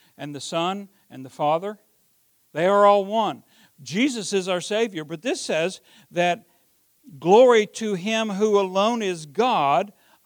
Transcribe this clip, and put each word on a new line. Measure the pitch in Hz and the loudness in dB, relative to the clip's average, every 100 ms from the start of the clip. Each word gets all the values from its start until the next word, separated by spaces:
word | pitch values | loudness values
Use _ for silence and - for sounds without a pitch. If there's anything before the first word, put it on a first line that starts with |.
| _ - | _ -16
and | 147 | -12
the | 143 | -12
Son | - 170 175 202 196 _ _ | -8 -4 -4 -6 -10 _ _
and | 131 | -18
the | 131 | -18
Father. | - 147 165 196 214 _ _ _ _ _ _ _ | -4 -2 0 -4 -12 _ _ _ _ _ _ _
They | 147 180 | -2 2
are | 202 | 6
all | 202 202 196 | 6 4 2
one. | 226 202 131 _ _ _ _ | -2 -4 -6 _ _ _ _
Jesus | 135 175 285 240 180 | -8 -2 -2 -2 -4
is | 196 185 | -4 -2
our | 180 | -4
Savior, | - 214 233 185 | -2 -2 -2 -4
but | 147 165 | -10 -8
this | 240 320 | -6 -6
says | - 170 175 - _ _ _ | -4 -2 -2 -6 _ _ _
that | 165 175 175 _ _ _ _ _ _ 277 143 | -2 0 -2 _ _ _ _ _ _ -20 -8
glory | 156 214 254 233 208 | 4 6 8 6 2
to | - 220 | -4 -6
him | 190 196 226 220 | -6 -4 -4 -4
who | 190 220 202 | -2 2 2
alone | 190 190 214 240 | 0 0 0 0
is | 202 170 | -4 -6
God, | 151 139 254 202 139 156 202 - _ _ | -10 -2 0 2 2 0 -2 -12 _ _